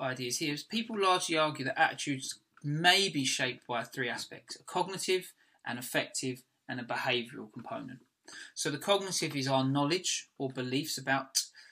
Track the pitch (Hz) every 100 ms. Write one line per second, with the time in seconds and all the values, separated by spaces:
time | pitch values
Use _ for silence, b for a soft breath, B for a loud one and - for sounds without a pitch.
0 | 135 127 123 123 160 147 - 220 226 220
1 | 190 180 - 160 156 139 135 - 160 -
2 | - 135 - - _ _ 147 151 170 190
3 | 196 156 131 - 131 123 - 120 113 -
4 | 120 113 - - - - - - 220 190
5 | - 185 180 b b b - 123 127 156
6 | - - 135 127 - _ - 123 117 120
7 | 131 123 117 110 107 - 113 117 120 131
8 | _ _ - B B - 156 143 - 196
9 | 196 175 156 139 131 135 131 139 143 180
10 | 185 - - - 135 131 127 131 156 -
11 | 131 135 135 - - B B